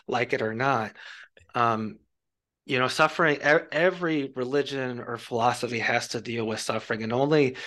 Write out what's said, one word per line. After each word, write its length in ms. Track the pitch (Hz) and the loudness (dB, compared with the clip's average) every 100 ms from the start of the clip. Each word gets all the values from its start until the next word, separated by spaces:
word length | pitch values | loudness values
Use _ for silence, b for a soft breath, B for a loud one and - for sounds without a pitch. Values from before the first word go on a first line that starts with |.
| - | -4
like 240 | 120 123 | -2 0
it 100 | 131 | 0
or 120 | 110 | -2
not. 380 | 110 135 127 104 - B B B _ _ | 0 0 0 -2 -10 B B B _ _
Um, 440 | 123 120 110 107 - _ _ _ _ _ _ | 0 2 2 -4 -10 _ _ _ _ _ _
you 140 | - 131 | -4 0
know, 100 | 127 | 0
suffering, 480 | - 156 - 165 143 | 4 2 4 2 4
e-, 320 | 143 160 - | 4 4 2
every 600 | 151 180 180 175 156 135 | 2 2 2 -2 0 -2
religion 640 | 127 123 143 139 139 127 120 | -6 -2 0 -2 -4 -6 -6
or 180 | - 117 | -8 -10
philosophy 600 | - 120 120 117 117 117 | -4 2 2 2 -4 -2
has 300 | 107 120 - | 0 0 -2
to 120 | 123 | -8
deal 260 | 110 117 110 | -6 -4 -4
with 120 | 110 | -4
suffering. 440 | - 110 - 113 | -4 -4 -4 -6
And 100 | 110 | -2
only 440 | 120 143 156 135 127 | 0 4 4 4 0